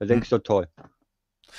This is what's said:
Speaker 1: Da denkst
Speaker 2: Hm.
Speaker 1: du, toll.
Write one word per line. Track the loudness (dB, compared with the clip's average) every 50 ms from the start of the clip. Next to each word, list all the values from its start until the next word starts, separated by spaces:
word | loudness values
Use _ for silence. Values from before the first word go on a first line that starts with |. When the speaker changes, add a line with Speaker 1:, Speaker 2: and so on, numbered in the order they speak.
Speaker 1:
Da | -2
denkst | 0 0 0 0 0 -2
Speaker 2:
Hm. | -2
Speaker 1:
du, | 0
toll. | 0 0 0 0 -4 _ -20 -20 -20 _ _ _ _ _ _ _ _ _ _ _ _ -20